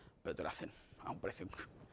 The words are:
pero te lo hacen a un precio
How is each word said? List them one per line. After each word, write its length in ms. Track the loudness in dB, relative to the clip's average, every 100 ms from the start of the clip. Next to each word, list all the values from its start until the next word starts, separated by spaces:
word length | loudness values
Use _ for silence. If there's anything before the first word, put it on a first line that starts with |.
| -14 -2
pero 100 | 2
te 80 | 4
lo 60 | 4
hacen 240 | 2 -2 -4 -14 -4
a 60 | -2
un 100 | 2
precio 260 | 2 2 -2 -2 -6 -8 -12